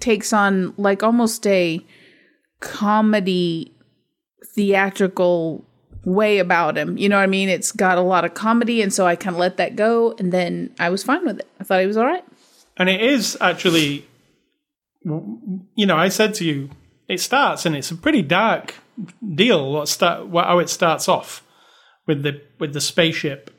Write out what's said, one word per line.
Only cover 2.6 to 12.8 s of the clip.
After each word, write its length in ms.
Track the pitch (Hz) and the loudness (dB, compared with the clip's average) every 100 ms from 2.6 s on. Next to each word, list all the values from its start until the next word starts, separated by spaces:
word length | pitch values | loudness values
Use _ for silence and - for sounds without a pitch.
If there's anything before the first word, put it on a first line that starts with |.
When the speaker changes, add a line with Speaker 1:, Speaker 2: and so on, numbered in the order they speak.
| - - 208 214 214 214 190 180 170 165 - _ _ _ _ _ _ _ - | -12 -4 0 2 2 2 0 0 0 -4 -8 _ _ _ _ _ _ _ -10
Speaker 1:
theatrical 1080 | 208 202 196 196 190 185 185 180 175 165 - - _ _ - | -2 2 2 0 0 -2 2 2 2 -2 -6 -14 _ _ -10
way 340 | - 190 214 202 | -2 2 2 2
about 380 | 180 170 156 156 | 2 2 2 -2
him. 220 | 156 - | -4 -2
You 100 | 202 | 2
know 80 | 202 | 2
what 60 | |
I 40 | 190 | 2
mean? 200 | 190 190 | 2 0
It's 240 | 170 - | -2 -4
got 260 | - 185 180 | 0 2 2
a 40 | |
lot 220 | 180 180 | 2 2
of 100 | 170 | 0
comedy, 480 | - 220 233 233 233 | -2 2 2 2 0
and 100 | 196 | 0
so 140 | 196 180 | 2 2
I 100 | 175 | 0
kinda 220 | 196 170 | -2 0
let 180 | 180 185 | 0 0
that 180 | 170 - | -2 0
go, 380 | 214 233 233 226 | 2 2 0 0
and 140 | 180 | -2
then 420 | 180 175 175 175 - | 0 -2 -4 -8 -4
I 120 | 175 | -2
was 120 | 190 | -2
fine 220 | - 330 | 0 0
with 140 | 330 196 | 0 -6
it. 80 | - - | -12 -10
I 40 | |
thought 160 | 190 185 | -2 0
he 60 | 190 | 2
was 100 | 220 | 0
all 100 | 247 | 0
right. 180 | 359 - _ _ _ _ | -2 -8 _ _ _ _
Speaker 2:
And 120 | - | -2